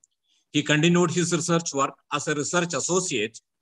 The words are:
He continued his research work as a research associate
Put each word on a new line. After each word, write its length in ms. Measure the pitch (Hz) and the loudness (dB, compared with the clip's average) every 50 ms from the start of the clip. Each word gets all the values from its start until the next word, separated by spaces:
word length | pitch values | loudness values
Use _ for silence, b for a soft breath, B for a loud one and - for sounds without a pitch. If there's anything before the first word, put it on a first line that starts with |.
| _ _ _ _ _ _ _ _ _ _ | _ _ _ _ _ _ _ _ _ _
He 100 | - 147 | -2 -2
continued 480 | 143 - 147 151 160 175 175 175 175 165 | 0 2 2 4 4 4 6 4 4 2
his 220 | 135 175 170 170 | 0 -2 0 0
research 400 | 175 156 - - 170 165 165 - | 0 -2 0 0 0 0 0 -2
work 220 | 139 139 139 143 - _ _ - | -2 -2 -2 -2 -4 _ _ -6
as 160 | 143 143 - 160 | -6 -4 -4 -4
a 60 | 151 | -4
research 400 | 147 135 - - 175 170 170 160 | -4 -2 -2 0 -2 0 -2 -2
associate 680 | 131 120 - 170 185 175 165 147 110 107 113 - - - _ _ _ | -4 -2 0 0 -2 -2 -2 -2 -2 -4 -4 -6 -12 -20 _ _ _